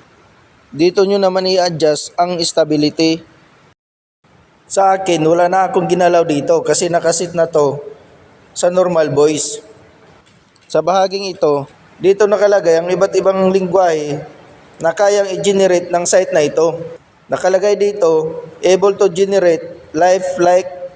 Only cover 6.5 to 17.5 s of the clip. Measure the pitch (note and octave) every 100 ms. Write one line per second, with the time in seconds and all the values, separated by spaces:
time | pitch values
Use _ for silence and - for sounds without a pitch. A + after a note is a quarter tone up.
6.5 | E3 C#3+ D3+ F3 E3+ D#3+ E3 F3 E3+ E3
7.5 | D#3+ C#3+ C#3+ - - - - - - _
8.5 | - F3+ F3+ F3+ E3 D3+ C#3+ D3+ D3 -
9.5 | - - - - _ _ - _ _ _
10.5 | _ _ D#3+ D#3+ F#3+ F#3+ G3 G3 F3 D#3
11.5 | C#3+ C#3 - - - F3+ G3 G#3 G3+ G3+
12.5 | G3+ E3+ E3 F3 F3+ G3 F#3+ F#3 F#3+ F#3+
13.5 | F#3+ F#3 F#3 F3+ D#3+ D3 D3 - - -
14.5 | - - - D#3+ E3 G3+ G3+ G3 F3+ F3+
15.5 | G3 F#3+ F3+ F3+ F3 F3 G3 F#3 F3+ D3
16.5 | D3+ D#3+ D3+ - - _ _ _ C3 F#3